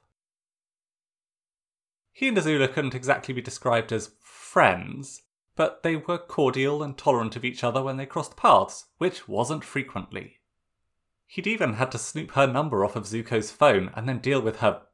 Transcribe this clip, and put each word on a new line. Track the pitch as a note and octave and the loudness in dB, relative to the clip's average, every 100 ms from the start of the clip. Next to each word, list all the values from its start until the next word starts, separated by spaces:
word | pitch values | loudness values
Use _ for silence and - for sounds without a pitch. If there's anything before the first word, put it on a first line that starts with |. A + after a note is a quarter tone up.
| _ _ _ _ _ _ _ _ _ _ _ _ _ _ _ _ _ _ _ _ _ | _ _ _ _ _ _ _ _ _ _ _ _ _ _ _ _ _ _ _ _ _
He | - C4+ | -4 0
and | G#3+ | 2
Azula | D#3 D3+ C3 | 2 2 2
couldn't | D#3+ C3+ B2 | 0 -4 -4
exactly | B2+ C#3 - | 0 -2 -2
be | B2 | -8
described | A#2+ - B2+ A#2 A2+ | -8 -6 0 0 0
as | A2+ G#2+ _ | -4 -6 _
friends, | - - - F3+ C3 F2+ - - C3+ - _ _ _ | -20 -20 -2 4 6 4 -4 -12 -14 -18 _ _ _
but | - D#3+ - | -2 -2 0
they | E3+ | -4
were | D#3+ D3+ F3 | -4 -4 -6
cordial | F3 - C3+ B2+ C3+ D3 | -4 0 2 2 0 -2
and | D3 C3 | -6 -2
tolerant | D3+ B2 A2 A#2 | 2 2 0 -4
of | |
each | B2+ - | -8 -2
other | A#2+ B2+ | -2 0
when | C3+ C3+ | -2 -6
they | C3+ | -6
crossed | E3+ - - | -6 -8 0
paths, | A#3+ G#2+ G2 - - _ | 6 6 6 -4 -20 _
which | F3 - - | -4 -4 -6
wasn't | G2+ A#2+ D#3 | -2 -2 -4
frequently. | - C#3 - G2 F2+ G2 - _ _ _ _ _ _ _ _ _ _ | -6 -8 -6 -10 -10 -12 -12 _ _ _ _ _ _ _ _ _ _
He'd | - F#3+ | -6 -4
even | A3 D3+ | -2 -2
had | G#2+ C3 | 0 -4
to | A2+ | -4
snoop | - D3+ D#3+ | -8 -8 -4
her | C3+ C3+ | 2 2
number | B2+ D3+ G#2+ | 2 0 0
off | G2+ A2+ | 0 -2
of | |
Zuko's | G2+ A2+ A2 A#2 G#2+ | -6 -6 -2 -2 -2
phone | - D3 G2+ F#2 | 4 6 6 2
and | - A#2+ | -6 -6
then | B2+ | -4
deal | B2+ C3+ | 0 0
with | A2 - | 0 0
her | G#2+ - - | 0 0 -8